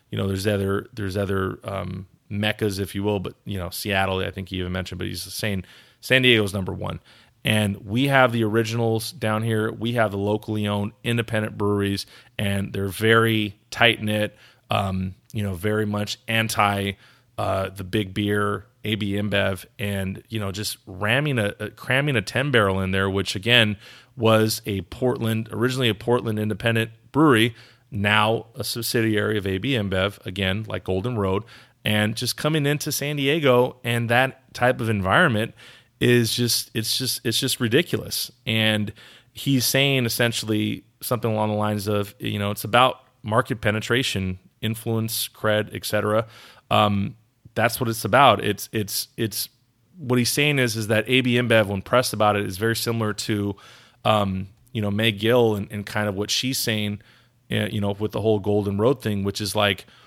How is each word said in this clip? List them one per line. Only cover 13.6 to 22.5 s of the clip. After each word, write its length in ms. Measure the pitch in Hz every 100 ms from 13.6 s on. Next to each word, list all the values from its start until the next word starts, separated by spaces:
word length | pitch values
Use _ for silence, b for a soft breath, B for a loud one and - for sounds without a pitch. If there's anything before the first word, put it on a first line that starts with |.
| _
tight-knit, 680 | - 120 - 107 107 104 b b b -
um, 420 | 110 98 95 92 92 _
you 120 | 110
know, 100 | 101
very 320 | 90 104 107 104
much 320 | 104 104 - -
anti, 640 | 113 110 - 104 101 98 95 b b b -
uh, 320 | 101 95 95
the 140 | 95
big 320 | 90 110 98 98
beer, 500 | 104 104 104 101 - _
A 120 | 107 107
B 160 | 104
InBev, 540 | 101 104 101 98 95 - -
and, 460 | 101 98 95 95 -
you 120 | 110
know, 120 | 101
just 260 | 95 104 - -
ramming 500 | 95 104 123 147 127
a, 160 | 104 -
a, 100 | 107
cramming 460 | - - 131 147 123
a 80 |
ten 260 | 92 -
barrel 320 | 143